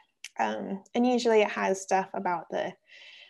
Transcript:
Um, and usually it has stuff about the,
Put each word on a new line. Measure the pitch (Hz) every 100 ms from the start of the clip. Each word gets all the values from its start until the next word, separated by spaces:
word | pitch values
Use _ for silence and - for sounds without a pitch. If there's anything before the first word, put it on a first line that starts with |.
| _ _ - -
Um, | 220 214 196 196 - 240
and | 247
usually | 247 240 220
it | 202
has | 214 196 190
stuff | - 190 185
about | 190 185 170 -
the, | - - - _ - - - -